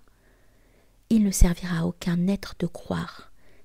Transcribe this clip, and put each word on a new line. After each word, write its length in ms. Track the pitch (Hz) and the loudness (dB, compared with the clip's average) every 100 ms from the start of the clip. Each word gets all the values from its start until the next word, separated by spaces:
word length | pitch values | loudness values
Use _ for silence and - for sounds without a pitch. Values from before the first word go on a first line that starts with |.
| - _ _ _ _ _ _ _ _ _ - | -16 _ _ _ _ _ _ _ _ _ 0
il 140 | 226 | 2
ne 60 | 202 | 4
servira 500 | 190 180 175 180 170 | 6 4 4 -6 -4
à 40 | |
aucun 420 | 170 - - 175 180 | -4 -4 -4 0 0
être 260 | 202 - - | -2 -6 -8
de 80 | 170 | -8
croire, 640 | - - 175 170 - - - - - | -8 -8 -8 -8 -14 -20 -20 -20 -20